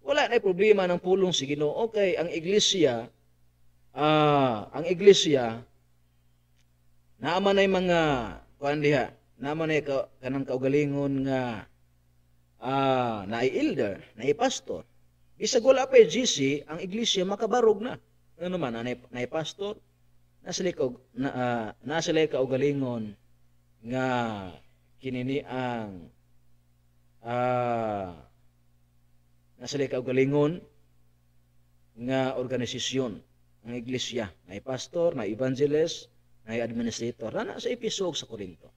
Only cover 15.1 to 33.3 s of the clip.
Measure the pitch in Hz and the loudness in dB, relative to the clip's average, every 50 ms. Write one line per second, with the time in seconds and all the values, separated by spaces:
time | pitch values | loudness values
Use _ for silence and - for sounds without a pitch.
15.1 | _ _ _ _ _ - - 214 - 254 226 262 262 262 254 262 262 254 220 170 | _ _ _ _ _ -8 -6 0 0 2 4 4 4 4 4 6 8 8 8 8
16.1 | 160 214 254 220 - - 139 135 143 147 - - 151 165 170 185 185 226 233 202 | 6 0 0 0 0 0 0 0 0 -2 -6 -10 -12 -10 -10 -8 -6 -4 -2 -2
17.1 | - 196 180 190 202 208 233 214 214 247 233 220 208 147 156 151 - - _ _ | 0 -2 -2 -2 -2 -4 -2 0 0 4 4 4 4 4 0 -8 -10 -12 _ _
18.1 | _ _ _ _ _ - 165 180 180 180 151 123 117 113 120 123 123 120 - - | _ _ _ _ _ -10 -8 -6 -4 -4 -4 -4 -4 -6 -6 -6 -8 -8 -10 -14
19.1 | - 123 123 120 - 160 156 - - - 196 202 208 - _ _ _ _ _ _ | -8 -8 -8 -4 -4 -6 -6 -6 -8 -8 -8 -8 -8 -12 _ _ _ _ _ _
20.1 | _ - _ _ _ _ - 175 175 - 185 175 165 - 147 127 123 - - _ | _ -20 _ _ _ _ -14 -10 -8 -4 -4 -4 -2 0 -2 -2 -2 -8 -18 _
21.1 | _ 123 131 139 - 127 127 123 120 117 113 104 - _ - 127 147 165 160 175 | _ -6 -6 -4 -2 -2 -2 -2 -2 -2 -4 -8 -10 _ -10 -4 -4 -4 -2 0
22.1 | 160 160 160 151 151 135 131 131 131 127 139 143 143 139 135 127 120 117 110 104 | 2 2 2 2 2 -2 0 0 0 0 0 0 0 0 -2 -4 -4 -6 -6 -8
23.1 | 104 _ _ _ _ _ _ _ _ _ _ _ _ _ - 117 123 127 131 131 | -10 _ _ _ _ _ _ _ _ _ _ _ _ _ -10 -6 -4 -2 -2 0
24.1 | 127 123 120 113 110 101 95 92 82 65 _ - _ _ _ _ _ _ - 131 | 0 0 -2 -2 -4 -8 -10 -12 -14 -18 _ -20 _ _ _ _ _ _ -10 -8
25.1 | 127 127 123 127 135 147 143 - 123 127 127 123 123 117 110 104 95 87 82 - | -6 -6 -4 -4 -4 -4 -6 -6 -6 -6 -4 -4 -4 -6 -8 -10 -12 -14 -18 -20
26.1 | _ _ _ _ _ - _ _ - _ _ _ _ _ _ _ _ _ _ _ | _ _ _ _ _ -20 _ _ -20 _ _ _ _ _ _ _ _ _ _ _
27.1 | _ _ - 123 120 123 123 127 123 123 123 120 120 117 113 110 104 101 95 90 | _ _ -8 -6 -2 -2 0 0 0 0 0 0 -2 -2 -2 -2 -2 -4 -4 -6
28.1 | 87 78 - - _ _ _ _ _ _ _ _ _ _ _ _ _ _ _ _ | -10 -14 -18 -20 _ _ _ _ _ _ _ _ _ _ _ _ _ _ _ _
29.1 | _ _ _ _ _ _ _ _ _ _ 123 123 - 139 139 127 - 127 123 127 | _ _ _ _ _ _ _ _ _ _ -14 -8 -4 -4 -4 -2 -4 -6 -4 0
30.1 | 123 131 131 135 143 147 147 147 170 180 - - _ _ _ _ _ _ _ _ | 2 4 4 4 4 2 2 2 0 -4 -10 -18 _ _ _ _ _ _ _ _
31.1 | _ _ _ _ _ _ _ _ _ _ _ _ _ _ _ _ _ 110 117 123 | _ _ _ _ _ _ _ _ _ _ _ _ _ _ _ _ _ -10 -6 -2
32.1 | 131 131 131 131 135 123 123 123 127 123 123 110 - 123 - - 127 131 131 120 | 0 0 0 0 0 -4 -4 -4 -2 -4 -4 -4 -6 -6 -6 -4 -2 -2 -2 -2
33.1 | 95 - - _ | -6 -10 -16 _